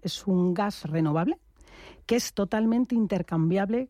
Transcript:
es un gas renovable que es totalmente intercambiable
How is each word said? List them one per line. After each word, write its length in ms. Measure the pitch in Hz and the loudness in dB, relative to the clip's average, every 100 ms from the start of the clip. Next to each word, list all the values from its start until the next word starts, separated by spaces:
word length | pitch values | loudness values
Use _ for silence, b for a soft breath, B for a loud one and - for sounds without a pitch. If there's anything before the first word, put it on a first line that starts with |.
es 240 | 175 - - | -6 -6 0
un 260 | 185 180 | 2 2
gas 320 | 180 208 - 147 | 0 -2 -4 -4
renovable 540 | 160 160 156 196 349 _ _ B B B B - | 0 2 2 0 -2 _ _ B B B B -2
que 100 | 233 | -2
es 180 | - | -2
totalmente 600 | - 196 220 220 233 254 233 | -4 -2 0 2 2 0 0
intercambiable 960 | 208 185 - 165 160 190 196 233 | 0 -2 -2 0 2 2 0 -2